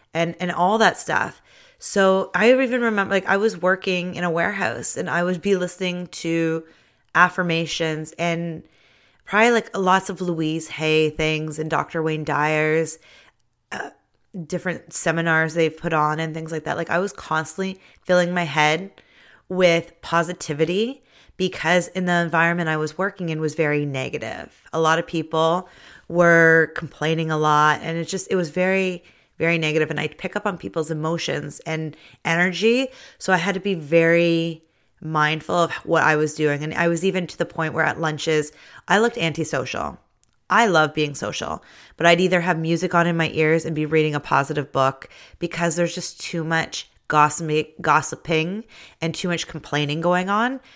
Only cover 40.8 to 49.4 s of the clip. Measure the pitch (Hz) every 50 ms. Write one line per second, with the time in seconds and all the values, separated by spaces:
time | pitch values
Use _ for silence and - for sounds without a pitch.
40.8 | 156 147 143 156 151 147 139 - - 104 - - - - 78 - _ - - -
41.8 | - - _ - 160 170 175 170 185 180 180 175 170 180 175 160 160 160 170 160
42.8 | 180 175 - 170 170 175 170 165 160 156 - - 160 156 160 165 160 - 165 147
43.8 | 156 147 160 160 151 156 147 147 147 - 143 139 139 - 156 151 139 - - 135
44.8 | 135 135 135 - - - - - - - _ - - 135 - 165 170 170 156 170
45.8 | 175 165 170 - 165 - - - - - - 170 160 160 165 160 160 - - -
46.8 | - _ _ _ _ - - 151 147 151 - - 170 156 151 156 151 - - -
47.8 | 170 165 147 156 151 - - - - - 175 156 160 170 190 214 226 _ - -
48.8 | - - - - - 165 156 - - 180 175 160